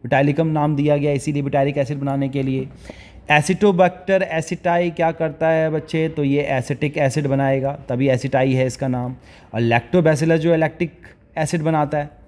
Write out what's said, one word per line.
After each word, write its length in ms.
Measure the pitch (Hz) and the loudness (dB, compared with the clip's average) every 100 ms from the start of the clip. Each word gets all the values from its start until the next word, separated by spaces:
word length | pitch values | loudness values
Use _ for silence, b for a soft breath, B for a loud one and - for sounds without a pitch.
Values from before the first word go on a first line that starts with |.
butylicum 420 | 120 135 143 147 160 | 2 2 2 2 0
नाम 300 | 156 151 143 | 0 0 2
दिया 220 | 147 147 | 2 2
गया 140 | 147 | 2
इसीलिए 320 | 143 - 143 | -2 -2 -4
butyric 340 | 139 143 139 147 | -2 0 0 0
एसिड 200 | 131 147 | -4 -4
बनाने 320 | 139 139 139 | -4 -2 -2
के 140 | 135 | -2
लिए। 240 | 131 131 131 B B B B B - | -2 -4 -6 B B B B B 2
Acetobacter 880 | 147 147 180 208 180 180 180 - 190 180 | 2 2 2 4 6 4 2 0 0 0
aceti 640 | 160 156 175 180 175 175 160 | -4 -4 -4 0 0 0 0
क्या 160 | 165 | -2
करता 380 | 160 160 156 160 | 0 -4 0 0
है 200 | 160 160 | 2 0
बच्चे? 400 | 156 156 160 160 | -2 -4 -2 -2
तो 140 | 160 | -2
ये 180 | 143 139 | 0 0
एसिटिक 560 | 147 135 120 139 147 151 | 0 -2 -2 -4 -4 0
एसिड 300 | 139 156 143 | 0 0 0
बनाएगा, 440 | 135 135 135 135 143 - | 0 2 0 -2 -6 -6
तभी 200 | 123 135 | -2 0
aceti 260 | 123 131 131 | 0 0 0
है 300 | 135 131 131 | 2 2 0
इसका 200 | - 135 | -2 -4
नाम। 280 | 123 123 127 B B B | -4 -6 -10 B B B
और 80 | 110 | -2
lactobacillus 760 | 117 120 - 180 160 151 160 165 | 2 2 2 2 4 2 2 2
जो 140 | 160 | 2
है, 60 | 160 | 2
लैक्टिक 340 | 156 - 170 - - - _ - | 0 -2 -8 -8 -20 -20 _ -6
एसिड 240 | 156 175 | -4 -2
बनाता 360 | 156 156 147 147 | 0 0 0 -2
है 120 | 147 - | -6 -12